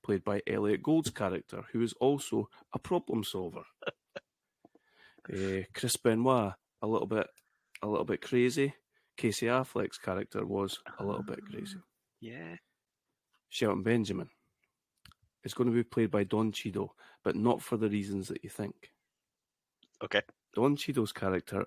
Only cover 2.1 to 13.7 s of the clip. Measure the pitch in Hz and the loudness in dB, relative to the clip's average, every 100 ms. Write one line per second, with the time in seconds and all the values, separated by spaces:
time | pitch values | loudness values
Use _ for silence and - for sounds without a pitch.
2.1 | 143 - 113 104 - _ - - 175 - | 2 0 -2 -2 -8 _ -10 -2 -2 0
3.1 | 117 101 95 87 85 - _ - - _ | -2 -2 -4 -6 -8 -16 _ -12 -12 _
4.1 | - - _ _ _ - _ _ _ - | -18 -18 _ _ _ -20 _ _ _ -20
5.1 | _ - 95 95 95 92 - 123 - 120 | _ -10 -4 -2 -2 -4 -4 -2 2 4
6.1 | 113 123 127 101 92 _ _ 107 110 98 | 4 6 4 4 -4 _ _ 0 0 2
7.1 | 110 - - _ _ _ - 107 104 - | 0 -2 -6 _ _ _ -8 -2 0 0
8.1 | 104 - 123 123 127 135 - _ _ _ | -2 0 4 4 4 0 -2 _ _ _
9.1 | - 117 101 117 127 131 110 101 - - | -2 0 2 2 2 0 -2 -4 -4 -4
10.1 | 95 - 104 101 98 98 - - - 101 | -4 -4 -6 -2 -2 -2 -4 -12 -8 -4
11.1 | 101 - - - 107 104 98 - _ _ | -4 -6 -10 -10 -12 -10 -12 -18 _ _
12.1 | _ 113 117 82 85 _ _ _ _ _ | _ -14 -12 -12 -14 _ _ _ _ _
13.1 | _ _ _ _ - 113 | _ _ _ _ -2 0